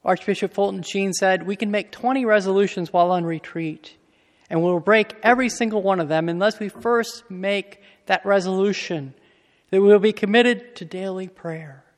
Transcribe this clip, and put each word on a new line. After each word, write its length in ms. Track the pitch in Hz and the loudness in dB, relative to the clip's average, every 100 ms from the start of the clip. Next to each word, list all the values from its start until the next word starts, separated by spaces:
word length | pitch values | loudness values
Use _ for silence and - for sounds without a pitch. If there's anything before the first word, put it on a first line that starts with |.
Archbishop 480 | - 185 - 190 190 | 0 -2 -2 -2 -4
Fulton 320 | - 202 196 | -2 -2 -2
Sheen 300 | 170 202 196 | -6 -4 -2
said, 340 | 170 190 185 170 | 0 0 0 -2
"We 80 | |
can 160 | 202 214 | -6 -4
make 200 | 208 - | -4 -6
twenty 340 | - 247 269 | -6 -2 0
resolutions 680 | 233 214 190 190 202 - 170 | 2 2 2 0 0 -2 -2
while 200 | 180 175 | 2 2
on 140 | 180 | 2
retreat, 720 | 165 160 - 165 160 160 - _ _ _ _ _ _ | -2 -6 -8 -8 -8 -10 -18 _ _ _ _ _ _
and 120 | 165 | 0
we'll 180 | 175 175 | 2 0
break 360 | 170 220 208 - | 4 4 2 0
every 260 | 220 247 247 | 2 2 0
single 320 | - 226 214 | -2 -2 0
one 180 | 196 185 | 0 0
of 100 | 151 | 0
them 200 | 160 165 | 0 -2
unless 300 | 170 208 214 | 0 -2 -2
we 100 | 202 | -10
first 600 | - 233 233 226 - _ | -6 -2 -2 -2 -10 _
make 500 | 185 196 202 196 - _ _ | -8 -4 -4 -6 -20 _ _
that 180 | - 190 | -2 -2
resolution 920 | 202 202 180 185 202 185 - 170 135 - _ _ _ _ _ | 2 0 2 0 0 -2 -6 -8 -8 -18 _ _ _ _ _
that 100 | 190 | 4
we 60 | 202 | 6
will 120 | 208 | 6
be 140 | 214 | 4
committed 600 | 208 208 226 240 240 240 | 0 2 4 4 0 -6
to 100 | - | -18
daily 420 | 165 185 190 190 185 | -14 -10 -8 -8 -12
prayer 580 | 185 170 160 156 135 _ | -12 -10 -10 -14 -20 _